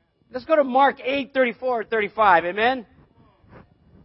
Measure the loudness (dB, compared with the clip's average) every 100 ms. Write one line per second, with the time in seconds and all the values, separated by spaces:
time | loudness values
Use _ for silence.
0 | _ _ _ -12 -2 0 2 2 0 0
1 | -6 -6 -4 -2 -2 -4 -6 -6 -4 -4
2 | -4 0 4 4 2 -2 -2 -2 -8 _
3 | _ _ _ _ _ -20 -20 _ _ -20